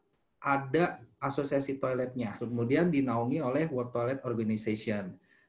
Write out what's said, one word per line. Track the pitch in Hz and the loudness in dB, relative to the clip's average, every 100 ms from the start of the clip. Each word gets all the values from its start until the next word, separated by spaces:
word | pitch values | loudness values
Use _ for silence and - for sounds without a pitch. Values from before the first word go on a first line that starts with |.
| _ _ _ _ | _ _ _ _
ada | 139 135 135 151 180 - - _ | 0 0 2 2 2 0 -16 _
asosiasi | 139 143 139 139 135 135 | -4 -2 0 0 0 -2
toiletnya. | 131 127 123 127 107 - | 0 0 -2 -2 -4 -4
Kemudian | 113 120 117 143 175 | -4 -2 2 4 4
dinaungi | 143 131 117 120 160 | 4 2 2 0 0
oleh | 123 135 165 | 0 0 0
World | 127 123 | -2 -2
Toilet | 120 120 135 | -2 -2 -2
Organization. | 127 113 107 110 110 107 117 104 92 - _ _ | -2 -2 0 0 -2 -2 -2 -4 -6 -12 _ _